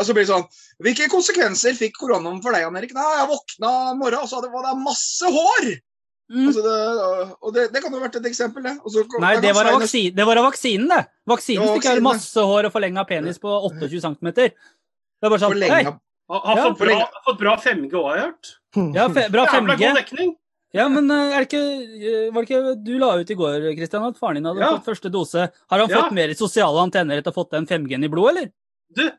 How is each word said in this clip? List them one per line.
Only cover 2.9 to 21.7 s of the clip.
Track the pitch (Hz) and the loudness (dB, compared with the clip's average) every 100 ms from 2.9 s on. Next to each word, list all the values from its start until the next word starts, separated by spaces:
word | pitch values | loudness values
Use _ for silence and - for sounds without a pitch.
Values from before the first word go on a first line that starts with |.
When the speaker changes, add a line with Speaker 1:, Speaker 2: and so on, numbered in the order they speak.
Speaker 1:
«Nei, | 262 302 302 | -4 0 0
jeg | 269 | 0
våkna | 294 - - 220 254 254 | -2 -6 -6 -2 0 -2
i | 254 | -4
morgen, | 262 240 | -2 -2
og | 254 | -4
så | 254 | -8
hadde, | 247 | -8
var | 247 254 | -6 -6
det | 269 | -4
masse | 269 254 - - 359 | -4 -4 -4 -2 0
hår!» | 294 339 466 262 151 _ _ _ _ _ | 2 2 2 0 -4 _ _ _ _ _
Speaker 2:
Mm. | 233 269 | 0 2
Speaker 1:
Altså, | 226 220 | 2 0
det, | 220 220 233 190 185 185 - | 0 -2 -2 -2 -2 -6 -8
og | 220 | -4
det, | 220 233 | 0 0
det | 247 | -2
kan | 277 | -4
jo | 262 | -6
ha | 254 | -6
vært | 240 | -6
et | 240 | -6
eksempel, | 233 240 247 254 | -4 -6 -6 -10
det. | 285 | -10
Og | 220 | -4
så, | 214 214 240 | -2 -2 0
Speaker 2:
Nei, | 175 214 | 2 4
Speaker 1:
da | |
Speaker 2:
det | 202 | 4
Speaker 1:
kan | 202 | 4
Speaker 2:
var | 226 | 4
av | |
Speaker 1:
Svein | 254 220 | 4 2
Speaker 2:
vaksi-, | 247 185 185 | 0 0 2
det | 214 | 4
var | 226 | 4
av | 254 | 4
vaksinen, | 262 254 196 269 | 2 -2 0 2
det. | 349 - _ - | 2 0 _ -2
Vaksinen | 240 - 208 214 | -2 0 0 2
Speaker 1:
Ja, | 214 | 2
Speaker 2:
fikk | 262 | 2
jeg | 247 | 4
Speaker 1:
vaksinen. | 247 | 4
Speaker 2:
masse | 226 175 220 202 | 2 -2 0 2
hår | 202 208 | 2 2
og | |
forlenget | 220 196 185 196 | 0 -2 -2 -4
penis | 170 160 175 | -4 -4 -6
på | 208 202 196 | -4 -4 -4
åtteogtjue | 156 147 170 | -6 -8 -6
centimeter. | 160 143 170 170 247 | -6 -6 -4 0 0
Det | - _ _ _ _ _ _ | 0 _ _ _ _ _ _
er | 214 | 0
bare | 208 | 2
sånn, | 202 | 2
Speaker 1:
Forlenget. | 202 190 311 170 | 2 2 2 2
Speaker 2:
hei. | - _ _ - | -4 _ _ -8
Speaker 3:
Har, | 190 | -4
har | - 220 | 0 2
Speaker 2:
Ja. | 285 | 2
Speaker 3:
fått | - | 2
bra, | 208 | 2
Speaker 1:
Forlenget. | 202 - | 2 0
Speaker 3:
har | - - | -4 -4
fått | 208 | 0
bra | 208 220 | 0 2
fem | 254 208 139 | 0 -2 -2
G | |
også, | 180 143 160 | -4 -2 -2
jeg | |
har | 294 | -4
hørt. | 330 - - _ 202 175 151 | -8 -20 -20 _ -2 0 2
Speaker 2:
Ja, | 240 | 2
fe-, | 220 220 | 2 2
bra | 208 247 | 2 4
Speaker 3:
Jævla | |
Speaker 2:
fem | 269 220 | 4 2
G. | 262 220 | 2 2
Speaker 3:
god | 277 | 2
dekning. | - 269 359 330 _ _ _ | -2 -4 -4 -4 _ _ _
Speaker 2:
Ja, | 185 262 | 0 2
men, | 277 285 | 2 2
eh, | 294 285 277 | 2 0 0
er | 269 | 0
det | |
ikke, | 294 285 | -2 -2